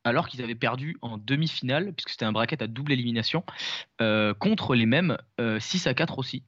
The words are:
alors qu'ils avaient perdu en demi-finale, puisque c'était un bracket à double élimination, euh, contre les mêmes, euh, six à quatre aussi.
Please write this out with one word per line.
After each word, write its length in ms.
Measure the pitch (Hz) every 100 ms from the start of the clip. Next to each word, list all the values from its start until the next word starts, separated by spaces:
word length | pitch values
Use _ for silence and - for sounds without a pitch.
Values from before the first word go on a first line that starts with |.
alors 240 | 120 123 151
qu'ils 140 | 127
avaient 120 | 120
perdu 420 | 117 120 123 147 170
en 160 | 120 110
demi-finale, 720 | 107 139 160 - 127 139 196
puisque 180 | - -
c'était 140 | -
un 80 | 110
bracket 300 | 107 117 151
à 60 | 110
double 240 | 113 147
élimination, 520 | 135 120 117 110 160 - - - - - -
euh, 320 | 113 107 107
contre 440 | 104 196 220 123 127
les 100 | 113
mêmes, 320 | 139 180 123 - -
euh, 180 | 117 107
six 300 | - 185 165
à 60 |
quatre 260 | 127 165 -
aussi. 240 | 131 131